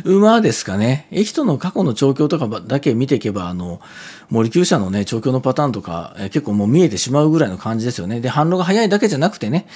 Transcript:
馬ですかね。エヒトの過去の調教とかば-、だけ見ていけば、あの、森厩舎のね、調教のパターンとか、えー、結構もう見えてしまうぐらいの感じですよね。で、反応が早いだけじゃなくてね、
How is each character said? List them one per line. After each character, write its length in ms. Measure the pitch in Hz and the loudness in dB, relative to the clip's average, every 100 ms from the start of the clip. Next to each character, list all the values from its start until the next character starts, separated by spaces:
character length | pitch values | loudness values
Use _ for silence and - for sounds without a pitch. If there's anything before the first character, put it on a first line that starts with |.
馬 380 | 175 196 214 233 | 2 4 6 6
で 100 | 180 | 4
す 100 | - | 0
か 140 | - 95 | -2 0
ね。 320 | 117 143 - | 0 0 -2
エ 140 | 170 | -2
ヒ 100 | 214 | -2
ト 120 | 330 247 | 0 0
の 100 | 131 | 0
過 160 | 180 | -2
去 120 | - | -2
の 100 | 165 | -2
調 180 | 107 139 | 2 2
教 160 | 135 151 | 2 0
と 100 | 160 | 0
か 80 | 113 | -2
ば-、 140 | 107 | -6
だ 200 | 104 139 | -4 -2
け 120 | 143 | 0
見 140 | 117 131 | 0 0
て 80 | |
い 40 | 120 | 0
け 120 | 110 | 0
ば、 180 | 98 87 | -4 -6
あ 60 | |
の、 260 | 90 87 85 - - - - - | -6 -8 -10 -14 -20 -20 -20 -4
森 220 | 113 113 | 0 2
厩 160 | 170 180 | 2 2
舎 120 | 156 | 2
の 120 | 92 | 0
ね、 160 | 101 98 | -2 -2
調 160 | 113 | -2
教 100 | 131 | -2
の 80 | 127 | 0
パ 140 | 131 | 0
タ 80 | 127 | 0
ー 60 | 143 | 0
ン 40 | |
と 80 | 107 | -2
か、 340 | 87 85 82 - | -6 -8 -10 -10
え 80 | 98 | -6
ー、 20 | |
結 140 | 151 | -4
構 100 | 110 | -2
も 140 | 104 104 | 0 2
う 20 | |
見 140 | 160 | 4
え 80 | 165 | 4
て 80 | 104 | 0
し 120 | 123 | -2
ま 120 | 143 | 2
う 80 | 156 | 2
ぐ 80 | 160 | 2
ら 80 | 120 | 0
い 40 | |
の 60 | 90 | -2
感 220 | 110 113 | -6 -4
じ 80 | 120 | -4
で 60 | |
す 60 | - | -6
よ 80 | 90 | -6
ね。 140 | 117 | -4
で、 80 | 123 | -2
反 240 | 147 160 | 0 0
応 60 | 185 | 0
が 60 | |
早 180 | 180 214 | 0 2
い 80 | 214 | 2
だ 80 | 208 | 2
け 100 | 208 | 0
じ 60 | |
ゃ 20 | 139 | 0
な 140 | 180 | -2
く 80 | - | -2
て 100 | 110 | -2
ね、 180 | 165 - | -2 -4